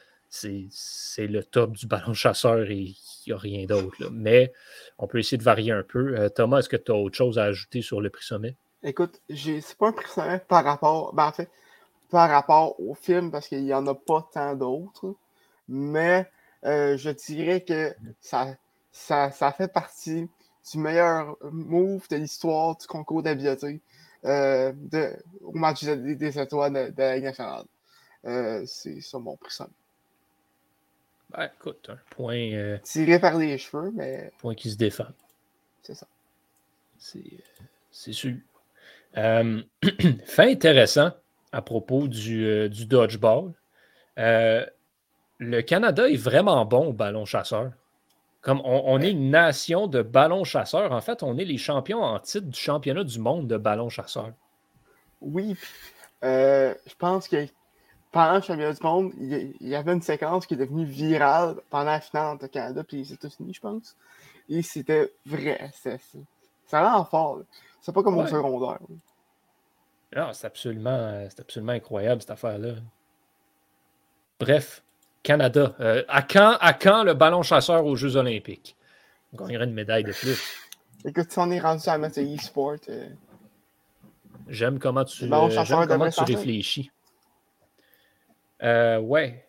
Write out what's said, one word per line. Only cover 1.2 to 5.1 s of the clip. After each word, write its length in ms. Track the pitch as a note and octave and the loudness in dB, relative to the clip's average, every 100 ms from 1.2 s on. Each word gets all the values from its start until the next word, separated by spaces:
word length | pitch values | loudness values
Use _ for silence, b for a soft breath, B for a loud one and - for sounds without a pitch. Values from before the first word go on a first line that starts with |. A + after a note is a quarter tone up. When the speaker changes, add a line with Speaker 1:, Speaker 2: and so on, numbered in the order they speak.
| G#2+ | -4
Speaker 1:
le 160 | G#2 | -4
top 280 | - - A2 | -2 0 0
du 160 | A2 A2+ | -2 -6
ballon 260 | G2+ G#2 | -6 -4
chasseur 560 | A2+ B2 G2+ B2+ A2+ G#2 | 0 0 2 2 2 0
et 60 | G2+ | -4
il 200 | F#2+ G2 - - - | -8 -12 -20 -16 -10
n'y 80 | |
a 40 | G#2 | -8
rien 280 | G#2 G2+ F#2+ | -8 -8 -2
d'autre, 300 | G#2 F#2+ - | -2 -2 -8
là. 80 | F#2 | -12
Mais 400 | A2+ G#2+ A#2+ B2+ B B B B B | -4 6 6 6 B B B B B
on 80 | |
peut 100 | - | -6